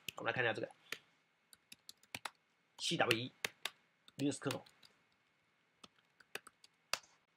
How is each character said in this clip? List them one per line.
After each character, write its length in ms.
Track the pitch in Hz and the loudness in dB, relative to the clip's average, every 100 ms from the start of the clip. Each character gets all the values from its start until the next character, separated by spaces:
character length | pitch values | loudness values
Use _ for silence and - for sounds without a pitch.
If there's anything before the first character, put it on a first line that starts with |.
| - - | -14 -4
我 80 | |
们 80 | 117 | -2
来 40 | 123 | 2
看 80 | |
一 40 | 117 | 2
下 40 | |
这 80 | 110 | 2
个 100 | - - - - _ _ _ _ _ - - - - - _ - - _ _ _ _ - | -4 -10 -12 -12 _ _ _ _ _ -20 -20 -20 -20 -20 _ -10 -10 _ _ _ _ -4
C 180 | - 170 | 0 4
W 200 | 107 117 | 6 4
E，Linux 1200 | 127 - - - - - _ _ - - 143 - | 2 -6 -8 -4 -8 -8 _ _ -12 0 0 2
克 100 | 139 | -2
隆。 160 | - - - - _ _ _ _ _ _ _ _ _ - _ _ _ - - - _ - _ - - - - _ | -2 -6 -20 -20 _ _ _ _ _ _ _ _ _ -20 _ _ _ -12 -12 -12 _ -20 _ -4 -4 -6 -20 _